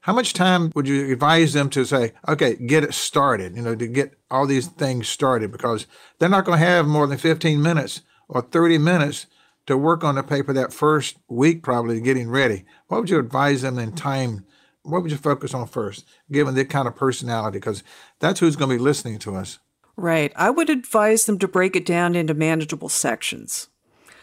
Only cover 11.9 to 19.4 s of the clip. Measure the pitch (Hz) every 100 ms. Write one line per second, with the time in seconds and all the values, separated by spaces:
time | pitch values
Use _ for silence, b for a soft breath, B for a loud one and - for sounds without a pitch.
11.9 | 117 117 131 117 131 131 98 - b b
12.9 | 185 202 175 120 131 143 139 131 127 113
13.9 | 107 143 135 127 107 95 b b b 147
14.9 | 170 170 147 151 143 - 131 117 - 104
15.9 | 98 - b b 143 147 131 135 143 127
16.9 | - 135 123 120 117 107 101 117 98 B
17.9 | B B B 160 180 170 143 135 123 131
18.9 | 143 120 107 107 95